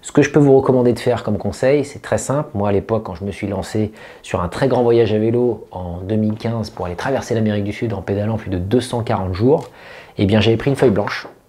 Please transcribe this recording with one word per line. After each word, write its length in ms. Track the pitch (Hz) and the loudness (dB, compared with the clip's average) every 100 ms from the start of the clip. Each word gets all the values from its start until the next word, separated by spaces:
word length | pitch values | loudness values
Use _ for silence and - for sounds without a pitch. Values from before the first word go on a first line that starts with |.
Ce 100 | - | 0
que 100 | - | 2
je 100 | 139 | 4
peux 80 | 156 | 4
vous 160 | 143 135 | 6 6
recommander 340 | 131 127 123 | 6 4 2
de 80 | 113 | 2
faire 240 | - 120 | 0 -2
comme 140 | - 104 | -2 -4
conseil, 480 | 104 95 131 147 143 | -4 -2 0 0 0
c'est 160 | - | -10
très 160 | - 107 | -4 -4
simple. 320 | - 135 151 | -2 -4 -4
Moi, 140 | 101 101 | -4 0
à 40 | |
l'époque, 300 | 101 92 110 | 0 0 -4
quand 120 | 107 87 | -4 -8
je 80 | |
me 80 | 101 | -8
suis 160 | 98 101 | -6 -6
lancé 460 | 98 87 110 107 - - - | -6 -4 -4 -4 -6 -20 -20
sur 200 | - 92 | -6 -4
un 80 | 87 | -4
très 180 | - 139 | -2 0
grand 160 | 123 | 2
voyage 300 | 120 117 113 | 4 4 4
à 40 | 107 | 2
vélo 480 | 110 120 123 107 - | 2 2 0 -2 -8
en 280 | 92 90 87 | -10 -10 -8
deux 180 | 92 107 | -4 0
mille 180 | 107 110 | 0 -2
quinze 340 | 117 117 107 | -4 -4 -6
pour 160 | - 90 | -8 -8
aller 80 | 87 | -6
traverser 400 | 131 131 104 113 | -4 -4 -2 0
l'Amérique 280 | 110 104 | 0 0
du 80 | 101 | -4
Sud 220 | 101 117 | -4 -4
en 80 | 95 | -4
pédalant 340 | 87 101 104 110 | -4 -2 -2 -4
plus 140 | 104 | -4
de 80 | 95 | -4
deux 240 | 90 123 | 0 0
cent 200 | 120 120 | 0 -6
quarante 320 | 113 107 92 | -2 -2 -2
jours, 360 | 92 117 160 - - - - - - | 0 2 2 0 -18 -20 -20 -20 -2
eh 80 | 101 | 2
bien, 160 | 107 | 4
j'avais 160 | 107 113 | 4 2
pris 140 | 143 | 0
une 40 | 135 | 2
feuille 140 | 131 | 4
blanche 400 | 104 101 - - - | 2 -2 -6 -12 -20